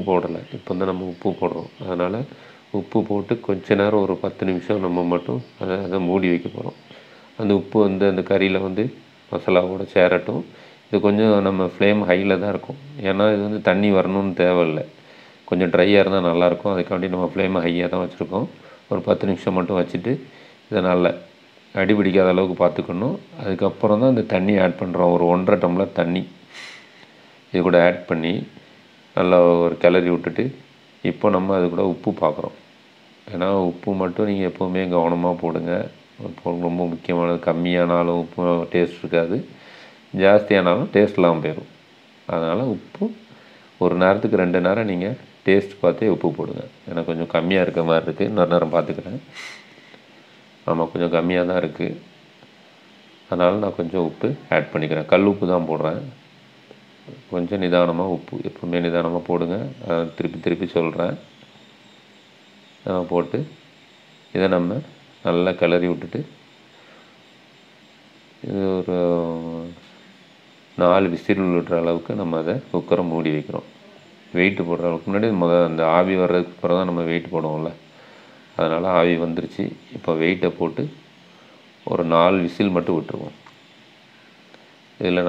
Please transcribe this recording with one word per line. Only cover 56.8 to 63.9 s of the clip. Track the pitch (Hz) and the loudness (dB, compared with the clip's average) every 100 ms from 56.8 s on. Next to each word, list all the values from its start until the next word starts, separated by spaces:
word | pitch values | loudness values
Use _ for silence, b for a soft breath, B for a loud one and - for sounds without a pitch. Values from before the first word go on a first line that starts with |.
| - - - - - | -20 -20 -20 -20 -8
கொஞ்சம் | 90 87 98 | -6 -4 -2
நிதானமா | 92 87 87 85 95 80 | 0 2 2 0 -2 -4
உப்பு, | - - - | -8 -10 -10
எப்பவுமே | - 85 87 85 | -10 -4 -2 0
நிதானமா | 85 85 87 85 | 0 -2 -4 -2
போடுங்க. | 87 85 98 135 127 - | -2 -2 -4 -8 -8 -4
அஹ், | 85 82 - | -4 -4 -6
திருப்பி | 82 82 90 | -8 -4 -4
திருப்பி | 87 92 87 | -4 -2 -2
சொல்றேன். | 82 87 87 - - - - - - - - - - - _ - - - - - - | -2 -2 -4 -6 -14 -20 -20 -20 -20 -20 -20 -20 -20 -20 _ -20 -20 -20 -20 -10 -4
அஹ், | 92 85 | -2 0
போட்டு | 87 - 127 151 - - _ - | -2 0 -4 -6 -14 -20 _ -20